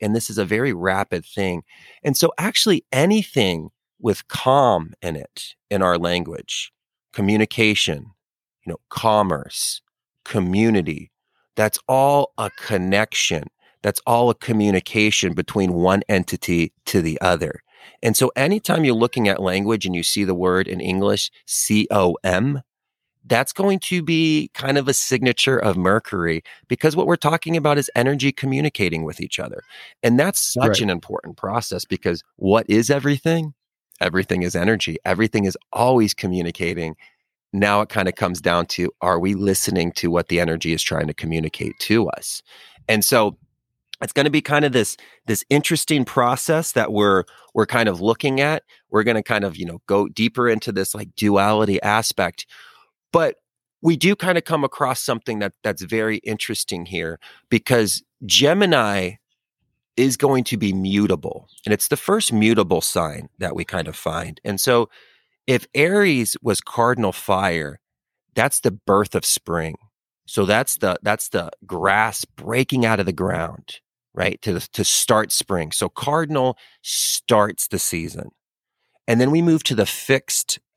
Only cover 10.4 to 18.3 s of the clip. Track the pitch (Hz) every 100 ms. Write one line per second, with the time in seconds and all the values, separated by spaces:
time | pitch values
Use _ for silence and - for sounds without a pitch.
10.4 | 90 95 113 107 82 76 85 _ _ _
11.4 | _ - 107 - - 131 139 143 139 -
12.4 | 107 - - 104 92 98 110 - - 82
13.4 | 73 - _ _ 104 - - 120 120 113
14.4 | - 110 104 95 - 110 107 104 95 82
15.4 | 87 110 95 87 90 98 - 98 90 87
16.4 | - 87 80 - - 101 82 76 92 87
17.4 | 76 - _ _ - - 117 104 127